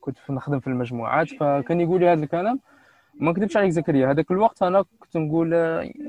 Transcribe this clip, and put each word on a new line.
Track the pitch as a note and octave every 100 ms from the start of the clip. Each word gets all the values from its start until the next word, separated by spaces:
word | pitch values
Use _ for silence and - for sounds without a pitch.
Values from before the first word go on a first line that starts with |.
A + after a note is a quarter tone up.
كنت | - C3
في، | -
نخدم | C3+ - C#3+
في | C3+
المجموعات، | B2+ A#2+ A#2+ A2+ C3+ E3
فكان | - D3 C#3+ C3+ E3+
يقول | E3+ F3+
لي | F3
هذا | E3
الكلام. | D3+ E3+ G3+ C4+ - _ _ _ _
ما | - D3+
نكذبش | F3 G3+ G#3+
عليك | G3
زكريا، | E3 D#3+ C#3+ C3
هذاك | C#3+ D#3+
الوقت | F#3 A3 -
انا | F#3 F#3+ F#3+ _
كنت | - E3+
نقول، | D#3 D#3+ E3
آه، | E3+ E3 E3 - -